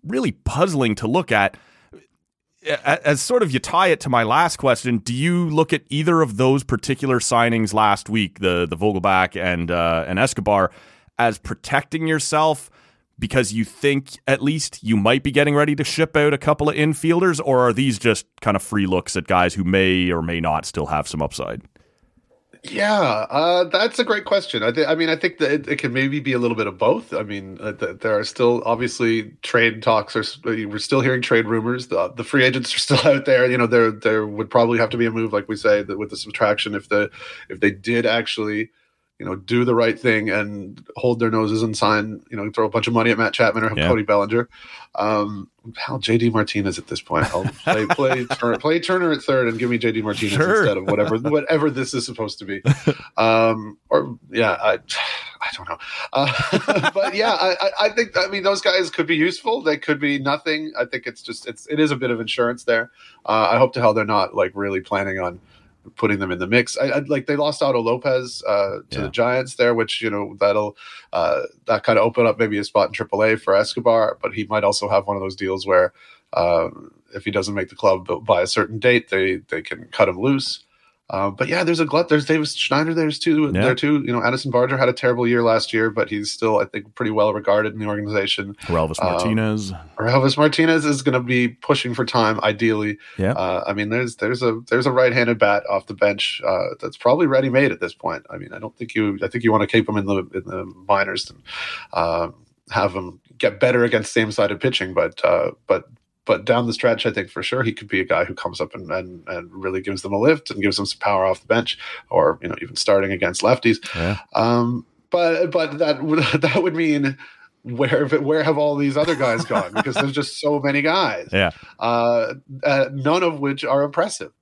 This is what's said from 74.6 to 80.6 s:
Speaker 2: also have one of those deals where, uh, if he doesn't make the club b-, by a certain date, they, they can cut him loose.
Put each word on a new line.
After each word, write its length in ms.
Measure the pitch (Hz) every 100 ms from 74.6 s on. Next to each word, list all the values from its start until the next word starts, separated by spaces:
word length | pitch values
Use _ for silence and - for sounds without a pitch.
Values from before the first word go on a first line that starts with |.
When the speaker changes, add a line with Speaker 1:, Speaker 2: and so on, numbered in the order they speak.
Speaker 2:
also 240 | 101 104 101
have 180 | 101 98
one 100 | 101
of 60 |
those 140 | 95 92
deals 300 | 95 95 95
where, 260 | 90 90 _ - - _
uh, 360 | - 87 85 82 - - _ _
if 100 | 98
he 60 | 104
doesn't 240 | 101 95
make 140 | 101 92
the 80 | -
club 320 | 104 95 90
b-, 100 | 87
by 200 | 113 90
a 40 | 92
certain 320 | 110 104 110
date, 300 | 123 123 -
they, 260 | 95 95 92 -
they 140 | 80
can 220 | - 78 -
cut 160 | - 98
him 100 | 92
loose. 400 | 127 135 - -